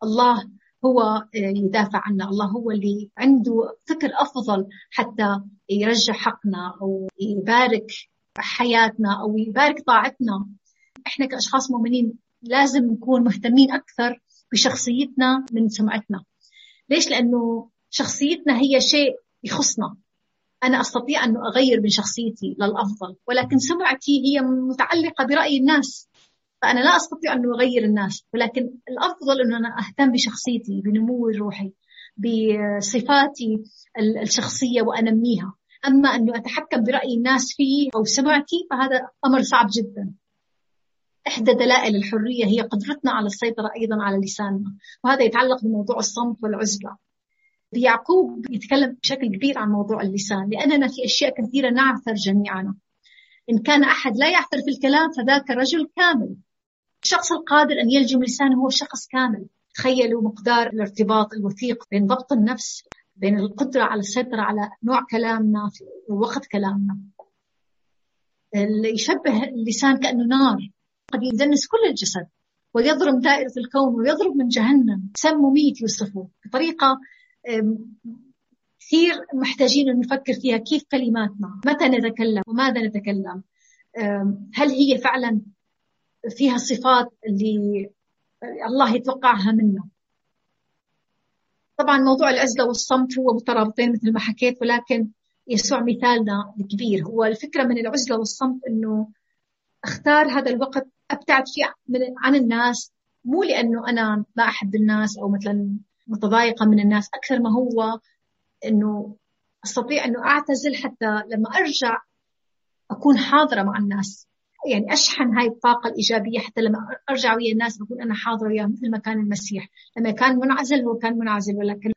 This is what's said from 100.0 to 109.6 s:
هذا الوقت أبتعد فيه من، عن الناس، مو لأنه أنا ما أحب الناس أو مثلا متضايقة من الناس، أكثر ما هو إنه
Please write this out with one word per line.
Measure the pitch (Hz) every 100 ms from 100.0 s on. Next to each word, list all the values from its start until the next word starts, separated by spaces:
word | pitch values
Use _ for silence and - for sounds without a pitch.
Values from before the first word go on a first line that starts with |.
| 294 302 302
هذا | 269 262
الوقت | 240 269 269 - _ -
أبتعد | 196 - 269 262
فيه | 196 - - -
من، | 254 254 254
عن | 262 285
الناس، | 233 233 240 240 - _ _ _ 240
مو | 339
لأنه | 403 220 233 226 233
أنا | 233 220 208 - 233
ما |
أحب | 226 - 196 214
الناس | 214 214 208 202
أو | 202
مثلا | 202 208 208 202 202 _ _ -
متضايقة | 208 208 226 233 226 214
من | 208
الناس، | 208 208 -
أكثر | 277 - 240
ما | 226
هو | 240 247 226 220 226 _ _ _ _ _ _ 220
إنه | 214 214 208 - - _ _ _ _